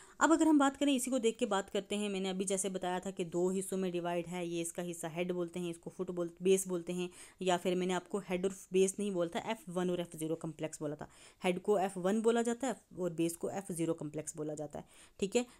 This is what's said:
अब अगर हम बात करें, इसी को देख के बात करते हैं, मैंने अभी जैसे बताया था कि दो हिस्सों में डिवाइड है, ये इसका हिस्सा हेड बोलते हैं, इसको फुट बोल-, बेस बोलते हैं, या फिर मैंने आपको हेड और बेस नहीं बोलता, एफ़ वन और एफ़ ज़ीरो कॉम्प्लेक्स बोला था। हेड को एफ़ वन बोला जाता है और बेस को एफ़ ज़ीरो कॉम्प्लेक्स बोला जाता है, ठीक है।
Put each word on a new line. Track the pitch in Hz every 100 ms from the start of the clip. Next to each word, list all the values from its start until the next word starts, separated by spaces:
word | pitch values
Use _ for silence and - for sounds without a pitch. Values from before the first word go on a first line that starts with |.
| - -
अब | 294
अगर | 320 320
हम | 302
बात | 277 277
करें, | 285
इसी | 262 247
को | 262
देख | 226 226
के | 233
बात | 196 196
करते | 202 190 208
हैं, | 208
मैंने | 190 190
अभी | 185
जैसे | 196 190 196
बताया | 185 180 180
था | 196
कि | 190
दो | 170 175 180
हिस्सों | 190 190 190
में | 185
डिवाइड | 175 175 175 170
है, | 180 170
ये | 170
इसका | 165 -
हिस्सा | 175 170 165
हेड | 165 180
बोलते | 180 170 180
हैं, | 175
इसको | 170 170
फुट | - 185
बोल-, | 175 170 -
बेस | 185 190 185
बोलते | 180 170
हैं, | 180 175 - - -
या | 185 175
फिर | 185
मैंने | 180 180
आपको | 180 - 202
हेड | 190 180
और | 190 190 -
बेस | 190 190 196
नहीं | 202
बोलता, | 180 170 220
एफ़ | - 226 -
वन | 175 180
और | 175
एफ़ | 170 160
ज़ीरो | 156
कॉम्प्लेक्स | 160 165 151 156 -
बोला | 151 151
था। | - - - -
हेड | 185 180
को | 208 202
एफ़ | 190 185
वन | 180 220
बोला | 226 233
जाता | 233 233 269
है | - - -
और | 180
बेस | 165 165 -
को | -
एफ़ | 196 190
ज़ीरो | 170 165
कॉम्प्लेक्स | 165 151 151 151 156
बोला | 151
जाता | 151 151 156
है, | - - - -
ठीक | 196 240
है। | 247